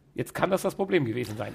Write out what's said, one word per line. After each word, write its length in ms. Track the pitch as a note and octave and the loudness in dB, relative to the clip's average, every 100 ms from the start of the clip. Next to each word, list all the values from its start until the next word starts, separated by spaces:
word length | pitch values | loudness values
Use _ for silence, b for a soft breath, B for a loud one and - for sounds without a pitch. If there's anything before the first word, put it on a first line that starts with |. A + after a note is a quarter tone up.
| _ | _
Jetzt 220 | - B2 - | -6 -6 0
kann 160 | F3+ | 2
das 100 | F#3+ | 2
das 140 | G3 - | 0 -2
Problem 300 | G3 F3+ A#2+ | 2 4 2
gewesen 300 | A#2 A2 G#2+ | 0 -4 -4
sein. 160 | G#2+ | -6